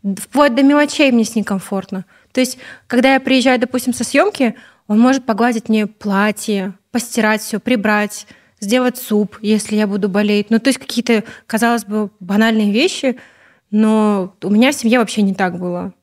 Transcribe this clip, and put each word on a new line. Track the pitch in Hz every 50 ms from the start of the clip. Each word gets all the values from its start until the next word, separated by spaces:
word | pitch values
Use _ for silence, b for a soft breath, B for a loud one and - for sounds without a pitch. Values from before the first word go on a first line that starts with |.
| -
Вплоть | 196 196 - - _ - 269 294 285 233
до | 277 277
мелочей | 277 294 294 294 285 - - 302 269
мне | 247 233 220
с | 214 -
ним | 220 202
комфортно. | - 202 190 - - 202 190 190 - 196 190 185 b b b b b _
То | 254
есть, | 262 254 - B B B B B B
когда | _ - 240 240 269 269
я | 262
приезжаю, | 262 254 262 262 240 269 254 233
допустим, | 247 247 - 254 - 254 233
со | - 233
съемки, | - - 285 349 415 427 - 269 226 - B B B B B B
он | - 208 220
может | 240 254 269 269 262
погладить | - 220 196 233 247 233 226 214 -
мне | 220 214 208
платье, | 202 - _ - 208 196 196 208 220 208 - - - 208 196 185 202 185 _ _ _
постирать | - 240 - - - 240 220 214 214 214
все, | - - - 196
прибрать, | _ 247 254 226 196 214 214 208 208 202 - - - b b b b b b _
сделать | - - 240 254 254 247 247
суп, | - - - 214 208 208 190 - -
если | - 208 214 208 208 - 214
я | 214 214
буду | 196 196 208 190 202
болеть. | 180 202 208 208 208 208 208 -
Ну, | 226 220
то | 220 269
есть | 247 -
какие-то, | - - - 240 226 - 233 208 208 B B B B
казалось | _ - 220 233 233 240 233 202
бы, | 196 208 214 214 196 _ _
банальные | 185 175 196 208 220 226 220 220 208 208
вещи, | 202 226 302 381 - - - 262 240 247 B B B B B B B B B _
но | 208 214 220 214 220 220 214 214 208 196 180 185 _ _ -
у | 196
меня | 208 214 247 269
в | 294
семье | - - 226 233 254
вообще | 226 - - 220 202
не | 196 190
так | - 190 185 180 175
было. | 180 180 175 175 180 190 - _